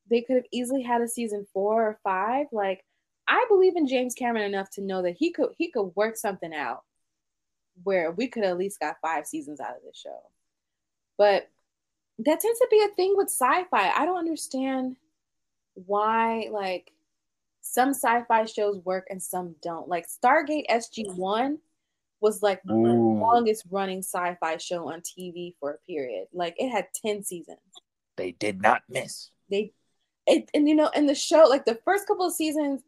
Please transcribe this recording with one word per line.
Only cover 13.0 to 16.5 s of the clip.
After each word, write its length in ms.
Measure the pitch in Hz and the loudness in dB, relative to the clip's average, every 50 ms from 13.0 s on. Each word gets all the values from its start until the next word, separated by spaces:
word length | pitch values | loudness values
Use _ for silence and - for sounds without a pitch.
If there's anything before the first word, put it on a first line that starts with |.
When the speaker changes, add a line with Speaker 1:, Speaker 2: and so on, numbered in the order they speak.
| 359 392 403 | 2 2 2
Speaker 1:
with 120 | 392 392 - | 2 2 0
sci-fi. 640 | - - 254 254 311 359 359 - 269 214 190 175 | 0 0 2 2 2 0 0 0 0 2 2 2
I 120 | - - 294 | 2 0 0
don't 140 | 349 370 349 | 0 -2 -2
understand 760 | 330 330 311 - - - - 262 262 269 262 262 254 254 254 _ _ _ _ _ _ _ _ _ _ _ _ _ _ _ _ | -2 -4 -4 -6 -8 -8 -6 -4 -2 -2 -2 -2 -4 -6 -8 _ _ _ _ _ _ _ _ _ _ _ _ _ _ _ _
why, 760 | 190 180 185 202 208 214 220 226 226 226 226 226 226 208 233 | -20 -6 -2 0 0 2 2 2 2 2 0 0 -2 -4 -6